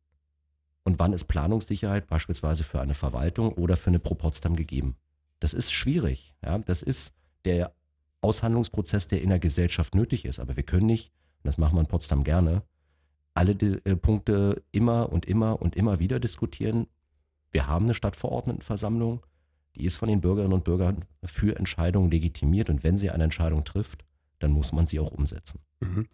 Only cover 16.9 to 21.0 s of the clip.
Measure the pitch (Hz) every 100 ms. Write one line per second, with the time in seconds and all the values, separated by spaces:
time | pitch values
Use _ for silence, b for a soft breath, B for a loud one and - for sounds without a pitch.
16.9 | _ _ _ _ _ _ 76 69 82 113
17.9 | 113 104 - - 123 123 117 - 107 107
18.9 | 113 117 120 - _ _ _ _ - 87
19.9 | - 113 104 87 101 98 92 85 90 90
20.9 | 71